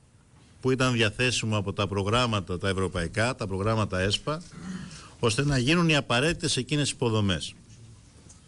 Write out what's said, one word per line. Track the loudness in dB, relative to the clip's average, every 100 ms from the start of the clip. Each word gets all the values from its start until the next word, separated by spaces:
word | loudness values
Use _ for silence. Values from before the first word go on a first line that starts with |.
| _ _ _ -20 -20 -4
που | 0
ήταν | 2 2
διαθέσιμο | 2 2 2 0 0 0 0
από | 0
τα | -2 0
προγράμματα | 0 2 2 2 0 -2 -2
τα | -2
ευρωπαϊκά, | 0 0 -2 -2 0 0
τα | -2 -4
προγράμματα | -2 0 0 0 0
εσπα, | 0 0 -4 -6 -8 -14 -10 -10 -12 -16 -20 -2
ώστε | 0 2
να | 0 2
γίνουν | 2 4 4
οι | 2
απαραίτητες | 2 2 2 0 -2 -2
εκείνες | 0 0 0
υποδομές. | 0 0 2 2 0 -4 -12 -20 -20 -20 -20 -20 -20 -20 -20